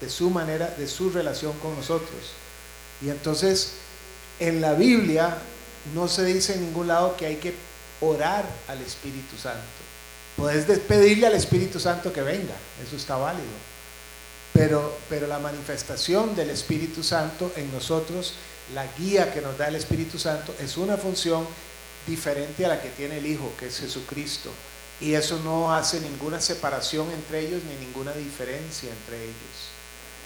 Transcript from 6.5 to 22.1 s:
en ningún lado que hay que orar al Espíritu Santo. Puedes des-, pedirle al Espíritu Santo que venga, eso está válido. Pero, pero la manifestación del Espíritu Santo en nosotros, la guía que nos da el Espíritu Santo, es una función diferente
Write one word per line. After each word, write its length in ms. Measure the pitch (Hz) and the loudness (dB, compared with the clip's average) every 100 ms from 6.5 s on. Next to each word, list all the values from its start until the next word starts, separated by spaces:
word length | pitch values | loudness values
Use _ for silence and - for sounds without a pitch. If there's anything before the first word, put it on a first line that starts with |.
en 60 | 190 170 | 0 -2
ningún 220 | 165 175 | 0 4
lado 280 | 170 180 - | 4 4 2
que 100 | 160 | -2
hay 100 | 151 | -2
que 180 | 175 175 - - - - | -4 -6 -10 -14 -16 0
orar 440 | - 131 156 208 190 120 - | 2 4 4 2 0 -6 -8
al 120 | 135 | -8
Espíritu 540 | 123 - 139 135 117 120 | -8 -8 -8 -8 -10 -8
Santo. 220 | 131 113 113 - - - - - - - | -6 -6 -10 -14 -14 -16 -16 -16 -10 -2
Puedes 300 | 147 151 156 | 2 4 6
des-, 140 | 190 | 4
pedirle 460 | - 208 202 214 233 | 8 10 12 10 8
al 60 | |
Espíritu 460 | 208 - 180 190 175 | 6 6 4 4 2
Santo 320 | 175 175 180 | 0 0 0
que 80 | 147 | -2
venga, 320 | 139 196 175 101 - - 123 | 0 -2 -4 -8 -12 -12 -10
eso 100 | 139 | -8
está 200 | - 131 | -4 -2
válido. 560 | 143 175 120 107 120 - - - - - - - - | -2 -2 -6 -10 -14 -14 -14 -14 -16 -16 -16 -16 4
Pero, 460 | - 156 151 147 147 - | 6 8 6 2 -4 -6
pero 180 | 151 147 | -4 -2
la 120 | 143 | -2
manifestación 1000 | 147 143 127 135 - 127 - 190 220 180 | -4 -6 -6 -6 -4 -2 4 4 4 2
del 140 | 143 | 0
Espíritu 520 | 143 - 156 160 165 | -2 0 0 -2 -2
Santo 500 | 156 165 156 - 180 160 | 0 2 0 -2 -6 -4
en 160 | 139 | -6
nosotros, 640 | 131 - 160 160 180 180 - - - 123 | -4 0 0 0 -4 -6 -8 -12 -14 -10
la 120 | 131 131 123 | -8 -8 -4
guía 340 | 190 196 156 | 4 4 4
que 80 | 147 | 0
nos 160 | 139 135 | -4 -2
da 120 | 147 | -2
el 80 | 156 | -2
Espíritu 420 | - 160 160 160 | 0 0 0 -2
Santo, 360 | 165 151 - 131 | -2 -2 -4 -8
es 160 | 143 160 | -6 -2
una 200 | 190 202 | 0 0
función 480 | 190 185 170 165 165 - - - - - | 0 0 2 2 0 -8 -14 -16 -16 -10
diferente 580 | - | -6